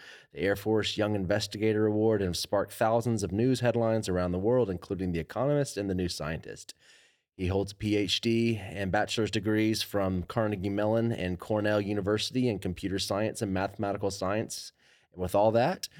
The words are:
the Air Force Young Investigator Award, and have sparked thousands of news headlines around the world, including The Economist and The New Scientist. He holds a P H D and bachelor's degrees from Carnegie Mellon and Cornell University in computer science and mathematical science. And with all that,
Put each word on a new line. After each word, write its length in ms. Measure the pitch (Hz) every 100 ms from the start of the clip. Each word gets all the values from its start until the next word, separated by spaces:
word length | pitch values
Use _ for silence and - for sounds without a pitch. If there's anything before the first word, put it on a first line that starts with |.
| - - -
the 80 | 71
Air 140 | 95 98
Force 400 | 107 110 101 -
Young 200 | 104 104
Investigator 720 | 90 104 104 104 110 107 107
Award, 340 | 107 110 107
and 60 | 92
have 100 | 85
sparked 340 | - 101 -
thousands 520 | - 110 117 120 110
of 80 | 95
news 300 | 98 127 123
headlines 460 | 120 117 113 110 98
around 260 | 90 90
the 40 | 90
world, 320 | 104 127 104
including 440 | 87 - 92 92
The 60 | 85
Economist 580 | 78 107 135 147 135 98
and 120 | 101
The 60 | 92
New 120 | 90
Scientist. 680 | - 76 80 - - - - _ - _ _ _ -
He 120 | 90
holds 240 | 95 101
a 40 | -
P 200 | 107 104
H 260 | 98 -
D 400 | 117 117 117 107
and 280 | 101 92 95
bachelor's 400 | 101 104 - 104
degrees 500 | 107 104 110 110 107
from 400 | - 101 95 92
Carnegie 480 | 85 120 107 101 101
Mellon 420 | 101 107 113 117
and 280 | - 90 87
Cornell 420 | - 107 104 104
University 640 | 101 104 98 107 - 127 123
in 120 | 98
computer 400 | 92 87 95 95
science 420 | - 101 110 -
and 100 | 101
mathematical 600 | 95 101 - 101 101 101
science. 640 | 95 92 107 - - - _ _ _ _
And 120 | 87
with 100 | 92
all 160 | 101 110
that, 360 | 113 139 190 -